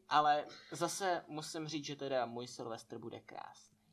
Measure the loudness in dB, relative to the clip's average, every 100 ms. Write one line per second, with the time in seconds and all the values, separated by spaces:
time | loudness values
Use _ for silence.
0 | 4 6 8 6 2 -10 -12 -2 -2 2
1 | 2 2 0 -6 -4 -4 -4 -4 -4 -4
2 | 0 2 2 -2 -6 -6 -6 -8 -8 -10
3 | -8 -10 -12 -12 -12 -16 -20 _ _